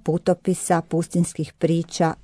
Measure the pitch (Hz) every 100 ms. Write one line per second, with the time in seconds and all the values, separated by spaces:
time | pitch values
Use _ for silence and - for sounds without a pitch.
0 | - 170 - 180 - 180 - 170 - 160
1 | 170 175 175 - 151 - 160 165 165 -
2 | 165 -